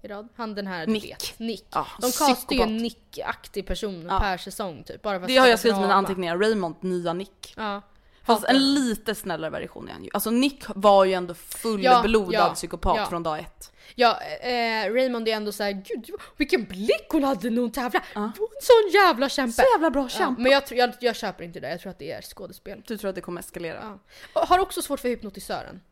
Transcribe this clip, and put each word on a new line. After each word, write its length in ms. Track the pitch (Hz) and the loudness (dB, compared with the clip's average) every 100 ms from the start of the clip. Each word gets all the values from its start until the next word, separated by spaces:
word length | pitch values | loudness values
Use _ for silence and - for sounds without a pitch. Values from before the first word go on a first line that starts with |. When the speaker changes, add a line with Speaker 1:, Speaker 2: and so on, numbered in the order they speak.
Speaker 1:
i 60 | 208 | -14
rad? 200 | 202 226 - | -14 -16 -10
Han 180 | 226 | -8
den 120 | 208 196 | -6 -6
här, 200 | 180 165 | -6 -2
du 60 | |
Speaker 2:
Nick. 120 | 214 | -2
Speaker 1:
vet. 340 | - - - - | -4 -12 -12 -8
Nick. 280 | 226 202 _ | -8 -8 _
Speaker 2:
Ja, 140 | - 147 - | -4 -4 -4
Speaker 1:
De 60 | 247 | -2
castar 220 | 240 294 | 2 4
ju 60 | |
Speaker 2:
psykopat. 320 | 247 - 269 220 | 4 0 0 2
Speaker 1:
en 100 | 220 | 0
Nick-aktig 880 | 233 - _ - - - - - 185 | -4 -8 _ -12 -8 -8 -8 -10 -6
person 400 | 185 214 180 165 | -6 -6 -8 -4
Speaker 2:
Ja. 100 | 190 | 0
Speaker 1:
per 160 | 202 180 | 0 -2
säsong 460 | - - 202 151 | -8 -8 -8 -8
typ. 180 | - - | -14 -8
Bara 160 | 214 190 | -4 -4
för 40 | |
att 60 | 214 | 2
Speaker 2:
Det 80 | 254 | 6
har 40 | |
Speaker 1:
skapa 60 | 254 | 8
Speaker 2:
jag 80 | 226 | 6
skrivit 180 | 233 202 | 4 2
mina 100 | 196 | 4
Speaker 1:
drama. 120 | 196 | 4
Speaker 2:
anteckningar. 400 | 196 185 175 175 | 4 -2 -2 2
Raymond, 360 | 214 220 175 - | 2 2 -2 -4
nya 320 | 185 180 170 | -4 -2 -2
Nick. 420 | 170 202 _ - - | -4 -6 _ -20 -10
Speaker 1:
Ja. 260 | 214 202 - _ _ _ | -8 -8 -12 _ _ _
Speaker 2:
Fast 160 | - 214 | 0 2
Speaker 1:
Hatar 120 | 220 | 4
Speaker 2:
en 60 | 262 | 2
Speaker 1:
det. 60 | 269 285 | 4 2
Speaker 2:
lite 340 | 254 208 - | 0 -2 -6
snällare 360 | 202 202 160 156 | -8 -6 -6 -6
version 380 | 143 - - - | -8 -10 -14 -16
är 40 | |
han 120 | - | -14
ju. 60 | - | -8
Alltså 180 | 202 214 | -6 0
Nick 320 | 233 277 277 - | 2 2 0 -12
var 360 | 196 208 196 | 4 8 8
ju 80 | 190 | 6
ändå 220 | 185 180 | 2 -2
fullblodad 1000 | 175 - - 226 214 254 247 233 214 185 | -10 -14 -8 -4 0 6 6 6 2 2
Speaker 1:
Ja, 140 | 214 175 | 2 2
ja, 60 | |
Speaker 2:
psykopat 420 | 151 165 170 185 170 | 0 -10 -4 0 0
Speaker 1:
ja. 100 | 202 | 0
Speaker 2:
från 160 | 175 | -4
dag 160 | 165 156 | -4 -6
ett. 300 | 170 _ - _ - | -10 _ -20 _ -20
Speaker 1:
Ja, 260 | - 240 - | 2 4 4
eh, 720 | - 156 247 247 233 220 202 | -6 -8 -4 -2 0 0 0
Raymond 360 | 233 262 233 226 | 2 0 0 -2
är 40 | |
ändå 200 | 220 208 | -2 -4
så 100 | 202 | -4
här, 100 | 202 | -4
"Gud, 380 | 202 190 440 220 403 - _ | -4 -8 -10 -10 -14 -16 _
vilken 280 | 294 359 | 0 0
blick 420 | 214 185 220 640 - | -2 -6 0 0 0
hon 160 | 320 | 0
hade 260 | 269 240 220 | 0 0 -2
när 100 | 233 | -2
hon 100 | 240 | -2
tävlade. 320 | 233 247 349 - | -4 -4 -4 -4
Speaker 2:
Ja. 60 | - | -6
Speaker 1:
Hon 80 | 214 220 440 | -6 -6 -8
är 160 | 571 - 466 415 | -8 6 6 8
sån 0 | 403 | 6
jävla 280 | 381 240 277 | 6 4 -2
kämpe." 240 | - 262 | -2 -2
Speaker 2:
Så 100 | 226 523 | 4 4
jävla 160 | 440 320 | 6 2
bra 120 | 269 | 0
Speaker 1:
Ja, 60 | 254 | -4
Speaker 2:
kämpe. 340 | 220 240 247 | -2 -2 0
Speaker 1:
men 100 | 254 | 2
jag 100 | 277 277 | 2 2
tr-, 80 | |
jag, 180 | 233 247 - | 0 0 0
jag 160 | 240 220 | -4 -2
köper 280 | 208 - | -8 -8
inte 160 | 175 175 | -14 -10
det. 100 | 127 | -10
Jag 100 | 170 | -8
tror 100 | 196 | -12
att 80 | 180 | -14
det 140 | 147 | -12
är 100 | 113 | -12
skådespel. 600 | - - 185 - - 202 - | -14 -16 -18 -16 -18 -18 -12
Speaker 2:
Du 120 | 214 | -8
tror 100 | 196 | -6
att 60 | |
det 60 | 185 | -8
kommer 200 | 175 175 | -10 -12
eskalera? 580 | - 180 170 - 220 196 _ - - | -12 -12 -10 -10 -14 -18 _ -20 -6
Speaker 1:
Ja. 60 | - | -2
Och 80 | 339 | 2
har 100 | 359 | 2
också 240 | 381 - | 2 -4
svårt 180 | - 277 | -6 -4
för 80 | 247 | -4
hypnotisören. 720 | 233 214 190 - 185 - 185 _ | -6 -8 -14 -10 -10 -10 -18 _